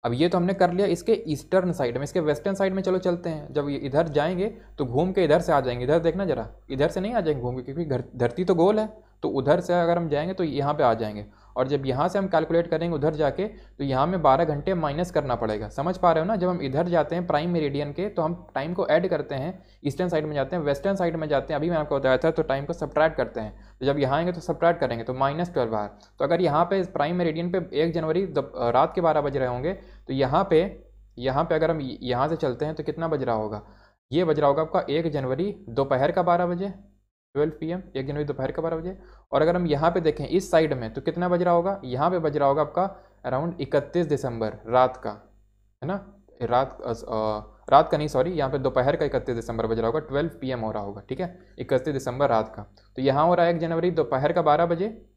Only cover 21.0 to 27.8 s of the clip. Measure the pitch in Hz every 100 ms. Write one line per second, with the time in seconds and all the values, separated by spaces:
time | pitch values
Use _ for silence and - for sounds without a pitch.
21 | 175 165 156 139 135 147 165 165 147 139
22 | 131 131 160 160 156 135 147 170 147 151
23 | 160 156 117 - 110 - - - 131 143
24 | 131 143 170 175 - 156 170 165 131 113
25 | 113 127 135 156 180 156 120 110 104 -
26 | - _ 139 170 175 147 170 196 180 -
27 | 147 180 170 160 175 185 165 139